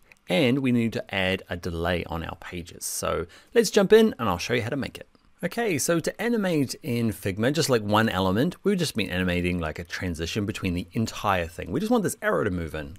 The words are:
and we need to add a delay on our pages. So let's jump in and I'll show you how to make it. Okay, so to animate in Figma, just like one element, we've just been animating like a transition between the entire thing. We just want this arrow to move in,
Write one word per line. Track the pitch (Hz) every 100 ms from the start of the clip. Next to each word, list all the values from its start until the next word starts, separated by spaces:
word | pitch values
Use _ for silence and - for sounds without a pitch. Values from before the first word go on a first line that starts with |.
| - _ -
and | 180 120 139
we | 131
need | 120 113
to | - -
add | 98 92 95 -
a | 90
delay | 90 82 85 87
on | - 82
our | 82 -
pages. | - 90 82 -
So | - - 85 82 80 - _
let's | 240 208
jump | 208 190
in | 220 220 -
and | 110
I'll | 90
show | -
you | 123
how | 107
to | 143
make | 104 -
it. | - _ _ _
Okay, | 175 226 233 143
so | - 165
to | - -
animate | 226 233 185 156 127 -
in | 156 120 117
Figma, | 101 104 95 120
just | 156 135
like | 120
one | 104 104 113
element, | 92 95 98 170 -
we've | 190 196
just | 156
been | - 92
animating | 90 90 87 87 90
like | 80 -
a |
transition | 85 - 92 76 85 113
between | 101 - 95
the | 87 -
entire | 120 110 - 107 92 82
thing. | - -
We | 120
just | 214
want | 247
this | 170 -
arrow | 214 175
to | 113
move | 90 80
in, | 78 73